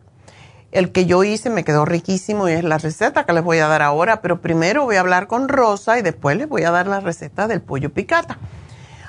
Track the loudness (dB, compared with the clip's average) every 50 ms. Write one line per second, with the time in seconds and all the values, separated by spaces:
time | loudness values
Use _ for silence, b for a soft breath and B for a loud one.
0 | _ _ b b b b b b b b b b b _ -2 0 0 2 2 0
1 | 2 4 4 4 4 2 0 -2 -2 -2 -2 -2 0 2 2 2 2 2 0 -2
2 | -2 -2 -4 -4 -4 -4 -2 -2 0 0 0 0 0 0 0 0 -2 -4 -4 -2
3 | -2 0 0 0 0 0 0 0 2 2 2 2 2 2 2 2 2 2 2 2
4 | 2 2 0 0 0 -2 -4 -2 -2 -2 0 2 2 2 2 0 0 2 2 2
5 | 2 2 2 0 0 0 -2 -2 -2 0 2 2 2 2 2 0 0 0 0 0
6 | 0 -2 -4 -2 -2 -2 0 -2 -2 -4 -2 -2 0 2 2 0 0 0 -2 -4
7 | -4 -6 -6 -8 -10 -10 -6 -4 -4 -4 -4 -4 -6 -6 -6 -6 -6 -6 -6 -6
8 | -4 -2 -2 -2 -2 -4 -10 B B B B B B B B B B B B B
9 | B